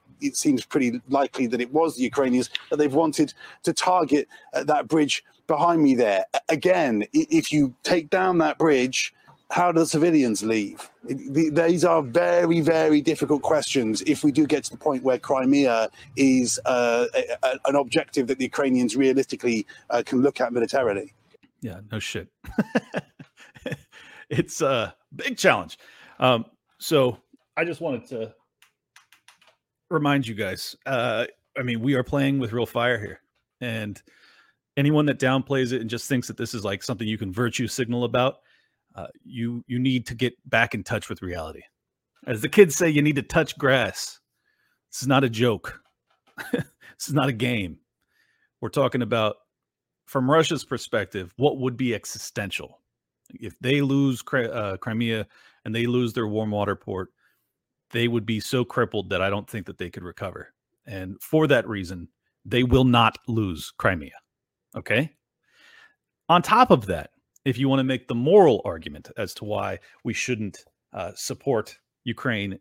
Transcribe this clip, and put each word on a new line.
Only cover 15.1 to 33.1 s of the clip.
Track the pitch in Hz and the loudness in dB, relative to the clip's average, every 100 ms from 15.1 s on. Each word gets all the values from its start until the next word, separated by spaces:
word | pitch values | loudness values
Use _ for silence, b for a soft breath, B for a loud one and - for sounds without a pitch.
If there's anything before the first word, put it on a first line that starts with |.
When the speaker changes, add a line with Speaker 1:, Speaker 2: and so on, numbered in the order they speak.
| 123 | 0
Speaker 1:
Crimea | - 135 131 143 135 113 110 B B 139 | 0 0 4 4 4 2 0 B B 2
is, | 135 131 120 - | 4 4 2 -2
uh, | 131 123 120 117 120 | 0 2 2 2 2
a, | 131 117 117 | 0 -2 -2
a, | 131 135 139 | -2 -2 0
an | 143 | 0
objective | 127 160 - 147 123 | 2 0 0 -2 -2
that | 131 | -2
the | |
Ukrainians | 127 - 139 127 120 120 | -2 0 2 2 2 2
realistically, | 135 135 131 123 123 113 - B B | 4 2 0 -4 -2 -2 -4 B B
uh, | 120 - | -4 0
can | 127 | 2
look | 139 - | 2 2
at | 120 | -2
militarily. | 120 113 139 120 98 98 _ _ _ _ _ | 0 0 0 0 -2 -6 _ _ _ _ _
Speaker 2:
Yeah, | 113 87 107 | -12 -12 -10
no | 107 | -8
shit. | - 95 - | -6 -8 -12
<laughs> | _ - - 906 - - - - - - _ - - - - _ - - - - | _ -8 -6 -4 -4 -6 -10 -10 -20 -20 _ -20 -14 -12 -12 _ -20 -20 -20 -4
It's | 147 170 - | -4 -2 -2
a | 143 123 101 - _ | 0 0 -2 -8 _
big | 123 262 226 | -10 -8 2
challenge. | - 107 78 - B B B B | 4 2 -2 -16 B B B B
Um, | 127 117 - _ _ _ | 2 2 -2 _ _ _
so | - 151 127 113 _ _ _ | 0 2 2 -2 _ _ _
I | - 170 | -6 -6
just | 147 | -4
wanted | 160 120 - | -6 -6 -8
to | 117 110 - _ _ _ _ _ _ _ _ _ _ _ _ _ _ _ | -10 -10 -14 _ _ _ _ _ _ _ _ _ _ _ _ _ _ _
remind | 160 147 139 113 | 0 2 2 0
you | |
guys, | 107 98 92 - - | -4 -6 -6 -10 -12
uh, | 127 127 120 110 123 - _ 139 | -4 -2 0 -2 -4 -10 _ -8
I | |
mean, | 123 113 | -6 -2
we | 127 | 0
are | 131 | 0
playing | 127 143 139 139 | 0 0 0 0
with | 113 | -2
real | 120 113 | -4 -4
fire | 120 120 113 | 0 0 -2
here, | 104 | -6